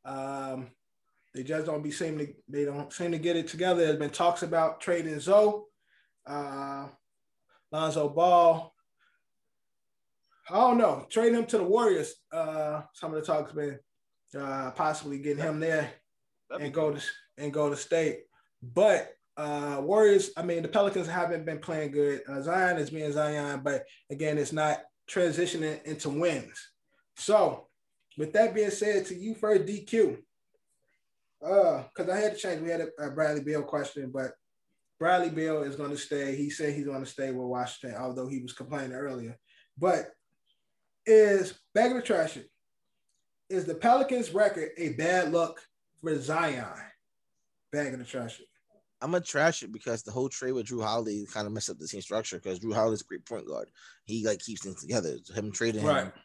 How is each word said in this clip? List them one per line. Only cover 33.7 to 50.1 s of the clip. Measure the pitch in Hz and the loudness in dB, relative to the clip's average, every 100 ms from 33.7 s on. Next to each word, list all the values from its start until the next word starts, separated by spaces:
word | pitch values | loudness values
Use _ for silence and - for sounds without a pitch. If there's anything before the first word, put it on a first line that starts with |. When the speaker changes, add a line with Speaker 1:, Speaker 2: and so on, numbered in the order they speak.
| 151 139 147 131 | -4 -4 -8 -8
Speaker 1:
but | 135 131 - _ _ _ _ _ _ | -6 -6 -10 _ _ _ _ _ _
Bradley | 165 180 170 | 2 4 2
Beal | 156 160 156 | 0 0 0
is | 139 139 | -2 -6
gonna | 143 143 | -6 -8
stay. | - 147 139 135 | -4 -4 -2 -2
He | 143 | -4
said | - 151 | -2 -4
he's | 143 139 | -2 -6
gonna | 135 131 | -6 -10
stay | - 135 | -6 -6
with | 127 123 | -4 -4
Washington, | 123 123 - 127 113 | -4 -6 -8 -12 -8
although | 127 127 127 | -8 -6 -6
he | 135 | -8
was | 123 | -10
complaining | - 127 143 135 | -14 -10 -8 -8
earlier. | 127 143 127 117 120 _ _ _ - | -8 -8 -8 -10 -14 _ _ _ -2
But | 175 139 - - _ _ _ _ _ _ _ _ - | 2 2 -2 -16 _ _ _ _ _ _ _ _ 8
is, | 220 214 202 185 - _ 202 | 8 10 6 2 -6 _ 2
back | 247 | 2
in | 254 | 2
the | |
trash | - 185 160 131 | 0 2 0 -4
it, | - _ _ _ _ _ _ _ _ _ _ | -18 _ _ _ _ _ _ _ _ _ _
is | 185 160 | -4 -2
the | 160 | 0
Pelicans' | 233 262 262 247 202 | 6 6 6 0 -2
record | 180 208 180 156 - | 2 2 2 -8 -4
a | 165 | -6
bad | 120 160 185 165 | 0 2 2 2
look | 170 165 - - _ _ _ | 2 0 -4 -20 _ _ _
for | 165 151 | -4 -4
Zion? | 131 156 165 127 107 - - _ _ _ _ _ _ _ _ | -2 0 0 -2 -8 -12 -18 _ _ _ _ _ _ _ _
Back | 147 143 | -6 -4
in | 127 | -6
the | 120 | -10
trash | 131 117 - | -8 -10 -12
it. | - _ _ _ _ _ | -20 _ _ _ _ _
Speaker 3:
I'ma | 135 175 | -2 -2
trash | 170 147 160 165 | -2 2 2 2
it | 101 | -10
because | 110 - 113 | -10 -6 -6
the | - | -6